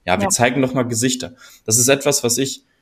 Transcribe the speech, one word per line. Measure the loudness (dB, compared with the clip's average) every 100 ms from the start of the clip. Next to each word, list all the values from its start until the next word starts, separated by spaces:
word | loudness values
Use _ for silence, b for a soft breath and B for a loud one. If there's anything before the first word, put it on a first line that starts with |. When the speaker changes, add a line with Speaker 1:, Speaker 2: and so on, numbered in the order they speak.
Speaker 1:
Ja, | -4 -2
wir |
Speaker 2:
Ja. | 0
Speaker 1:
zeigen | 2 2 2
noch | 0
mal | 0
Gesichter. | -2 -2 -2 -2 -8 B B B
Das | -2 0
ist | 2
etwas, | 2 2 0
was | 0 -2
ich | -4 -6 _ _